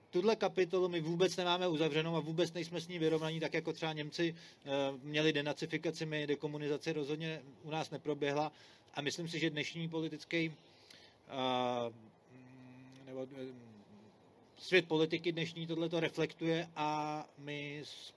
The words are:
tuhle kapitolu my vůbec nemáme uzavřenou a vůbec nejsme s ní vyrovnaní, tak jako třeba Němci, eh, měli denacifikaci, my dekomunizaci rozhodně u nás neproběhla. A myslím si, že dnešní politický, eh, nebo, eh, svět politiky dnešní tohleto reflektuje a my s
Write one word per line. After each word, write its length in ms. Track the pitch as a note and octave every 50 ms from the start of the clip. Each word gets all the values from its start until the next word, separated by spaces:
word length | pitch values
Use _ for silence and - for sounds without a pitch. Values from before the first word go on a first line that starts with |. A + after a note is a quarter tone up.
| - -
tuhle 260 | - F3+ F#3 A3 G3+
kapitolu 540 | - G3+ F#3 E3+ F#3+ F#3 E3+ F#3+ F#3 F3+ F3+
my 100 | F3 E3+
vůbec 360 | D#3 D#3+ E3+ E3+ F#3+ F3+ F3 -
nemáme 300 | F3+ F3 F3 F#3 F#3 F3+
uzavřenou 480 | D#3+ D3 D#3+ D#3 C#3+ D#3 D#3 E3 E3
a 40 | D#3+
vůbec 340 | D3 D#3 D#3+ E3 F3 E3+ E3+
nejsme 280 | F3+ D#3+ E3+ F3 E3+
s 60 | E3 E3+
ní 120 | F3+ F3
vyrovnaní, 400 | D#3+ D#3+ D#3+ D#3 D#3+ D#3+ D#3+ E3
tak 140 | D#3+ C#3+ -
jako 200 | D#3+ D#3+ E3 D3+
třeba 200 | - E3 D#3+ D#3
Němci, 420 | D3+ D3 D3+ - - E3+ E3 E3 E3 - - - - -
eh, 40 | C#3 C#3 C#3 C#3 C#3 C#3 B2 C3
měli 300 | D3+ D3+ D3+ D#3 D#3+ D3+
denacifikaci, 720 | C#3+ C#3+ D3+ C#3 - F3 E3 E3 D#3 - F3 D#3+ - E3
my 220 | D#3 D3+ D3+ D3 C#3+
dekomunizaci 640 | D3 C#3+ - D3 D3 D3 D3 C#3+ D3 C#3 - E3 D#3+
rozhodně 480 | D#3 D3 C3+ D#3 D#3 E3 D#3+ D#3 D3+ B2+ C#3 C3 - -
u 60 | D#3
nás 180 | D#3 D#3+ C#3+ -
neproběhla. 600 | D#3 C3 - D3+ D3 C#3+ D3 C#3+ C#3 D3 D3+ D3+ - - - - - - - - -
A 80 | D3
myslím 260 | C#3+ C#3+ - - E3+ E3
si, 120 | E3+ D#3+
že 100 | D#3+ E3
dnešní 400 | D3+ D3+ D#3 - - E3 E3 E3
politický, 640 | E3 D#3+ D#3+ D#3+ D3+ D3+ - - E3+ E3 E3 E3 D3+ - - - - - - - - - - - - _ - -
eh, 680 | - C3+ B2+ C3 B2+ B2 B2 B2 B2 B2 A#2+ A#2 A2+ A#2 A2 A2 - - - - B2 B2+ B2+ B2+ C3 C3 B2+ B2+ B2+ B2+ C3 C3 C3 C3 -
nebo, 160 | C3+ C3 C3 C3 B2+ C#3+ C3+
eh, 80 | B2+ C3 B2+ B2 A#2+ A2+ G#2+ G#2 G2+ - - - - - - - - - - - - - - -
svět 280 | - - F3 F#3 E3+ E3+
politiky 440 | D#3+ D#3 D#3+ D#3+ E3+ E3 E3 F3
dnešní 360 | E3 E3 E3 E3 - E3+ E3 E3
tohleto 320 | E3 D#3+ E3+ E3 E3+ E3
reflektuje 680 | D#3+ D3 - E3 D#3+ D#3 - - E3 E3 D#3+ D#3+ E3+ E3 -
a 500 | D#3 D3+ D3+ D3+ D3+ D3+ D3+ D3+ D3+ D3 - - D3
my 420 | C#3+ C#3+ D3 D3 C#3+ D3 C#3+ D3+ C#3
s 280 | - - - - - -